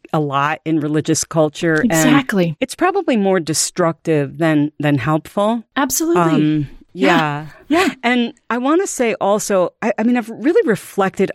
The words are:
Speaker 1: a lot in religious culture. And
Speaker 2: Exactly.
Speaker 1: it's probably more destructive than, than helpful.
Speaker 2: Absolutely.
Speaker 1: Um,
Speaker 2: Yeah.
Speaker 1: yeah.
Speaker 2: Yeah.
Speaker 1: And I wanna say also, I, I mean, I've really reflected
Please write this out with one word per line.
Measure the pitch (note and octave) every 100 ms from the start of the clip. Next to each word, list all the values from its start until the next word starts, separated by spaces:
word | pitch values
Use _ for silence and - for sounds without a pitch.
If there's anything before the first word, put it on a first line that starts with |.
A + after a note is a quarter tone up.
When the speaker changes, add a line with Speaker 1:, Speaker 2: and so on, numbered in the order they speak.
| -
Speaker 1:
a | D#3+
lot | D3 C#3 C#3+ D#3
in | D#3+ D#3
religious | D3+ D3+ C#3+ D#3
culture. | - E3 D#3 - E3+
And | D#3 A#3
Speaker 2:
Exactly. | E3 D#3 C#4 C4 G3+ E3+ D3+
Speaker 1:
it's | C4
probably | - F4 F#4+ E4 A#3
more | F#3+ F#3+
destructive | D#3 D3+ - - E3+ D#3+ - D#3 C#3 C#3
than, | E3 D3+ D3 -
than | D3 C#3+
helpful. | A#2+ D#3 - - G#3 A#3 - -
Speaker 2:
Absolutely. | C#4 - D#4+ E4+
Speaker 1:
Um, | E3 - D3+ D3+ C#3 - _
Speaker 2:
Yeah. | F3 G3 E3+ D3+ D3 D#3 - -
Speaker 1:
yeah. | D#4 F#4
Speaker 2:
Yeah. | -
Speaker 1:
And | A#3 B3 A#3 - -
I | A#3
wanna | C4 E4 G4
say | - A#3+ -
also, | G3 G#3 - G3 F3 -
I, | - -
I |
mean, | A3 B3
I've | A3
really | A3+ A#3+ G4+ E4+
reflected | F#3+ - - F#3+ - F#3+